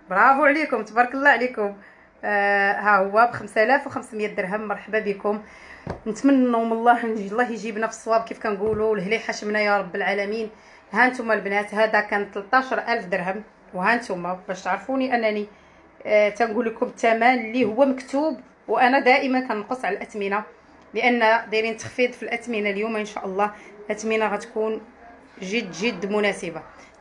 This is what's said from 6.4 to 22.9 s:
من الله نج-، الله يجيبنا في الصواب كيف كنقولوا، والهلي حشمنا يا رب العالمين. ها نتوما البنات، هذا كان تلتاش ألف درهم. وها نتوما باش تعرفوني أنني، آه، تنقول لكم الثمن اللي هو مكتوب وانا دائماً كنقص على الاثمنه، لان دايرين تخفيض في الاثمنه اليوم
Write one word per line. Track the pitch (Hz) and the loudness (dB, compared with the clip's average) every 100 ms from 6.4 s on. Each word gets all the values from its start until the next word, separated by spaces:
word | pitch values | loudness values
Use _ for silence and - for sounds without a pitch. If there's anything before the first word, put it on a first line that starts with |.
| 247 233 226 | 4 2 0
من | |
الله | 226 233 240 233 | 2 4 4 2
نج-، | 220 196 | -4 -4
الله | 220 240 | -2 -2
يجيبنا | 226 220 208 220 | -4 -8 -4 -6
في | |
الصواب | - 226 226 | -6 -2 0
كيف | 226 247 | -2 -6
كنقولوا، | 226 196 214 214 220 | -6 -2 -2 0 0
والهلي | 208 180 220 | 0 -2 -4
حشمنا | 226 220 208 214 | -4 -8 -4 0
يا | 208 202 | 2 0
رب | 180 202 | 0 -4
العالمين. | 190 202 202 226 220 - - - - | -2 -2 -2 -4 -6 -10 -20 -20 -4
ها | 202 247 | 2 2
نتوما | 254 226 | 2 0
البنات، | 214 196 202 208 208 | 0 0 -2 -2 0
هذا | 220 214 | 2 2
كان | 208 208 202 | 2 -2 -2
تلتاش | 208 196 262 262 | -8 0 0 2
ألف | 240 - 233 180 | -2 -2 -4 -2
درهم. | 185 175 202 208 - - | -4 -2 -6 -8 -20 -12
وها | 180 190 240 | -2 0 0
نتوما | 240 185 175 185 - | 0 -6 -4 -6 -8
باش | 185 | -6
تعرفوني | 185 190 - 269 254 240 | -4 -4 -2 -2 0 0
أنني، | 220 208 208 - - - - - - | 0 -2 -6 -12 -20 -20 -20 -12 2
آه، | 214 208 | 4 4
تنقول | 202 233 208 226 | 2 0 0 -2
لكم | 226 220 | -2 -6
الثمن | - 233 226 | 0 2 4
اللي | 233 254 220 247 214 | 4 2 0 0 0
هو | 214 269 | 2 2
مكتوب | 254 - 269 311 262 - _ - | 2 -4 -2 -2 -4 -10 _ -4
وانا | 226 247 269 | 2 4 4
دائماً | 247 269 269 254 254 | 4 4 4 -2 -2
كنقص | 208 202 254 185 | -4 -6 -6 -4
على | 202 | -6
الاثمنه، | 220 214 196 202 202 - _ - - | -6 -6 -4 -4 -6 -14 _ -20 -12
لان | 208 240 240 220 226 220 | -2 2 4 4 4 2
دايرين | 220 226 220 | -2 -2 -4
تخفيض | - - 247 | -6 -2 -2
في | - | -2
الاثمنه | 220 233 240 220 208 | -8 -8 -4 -4 -2
اليوم | 196 220 | -2 -2